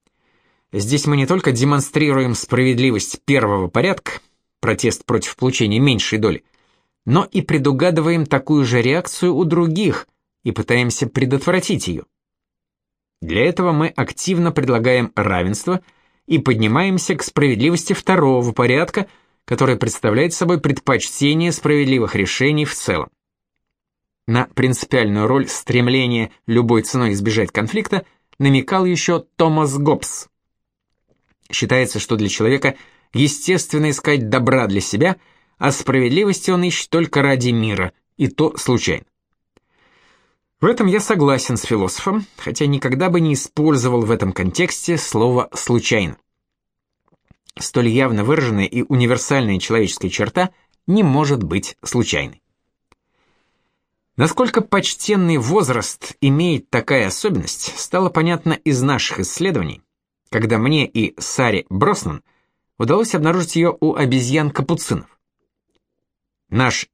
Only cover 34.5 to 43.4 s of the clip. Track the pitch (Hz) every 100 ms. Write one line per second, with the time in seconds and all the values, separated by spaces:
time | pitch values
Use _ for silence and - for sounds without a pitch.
34.5 | 131 110 98 - 101 170 190 _ _ _
35.5 | _ 143 139 - 131 123 147 208 185 -
36.5 | 180 180 - - 160 160 143 139 135 123
37.5 | 117 110 101 92 - _ - 131 - 156
38.5 | - - 120 - 82 - _ _ _ _
39.5 | _ _ _ _ _ _ _ _ _ _
40.5 | _ 185 240 208 208 202 208 143 135 -
41.5 | 117 - 113 92 - - 208 196 - -
42.5 | 135 147 143 139 131 180 175 160 139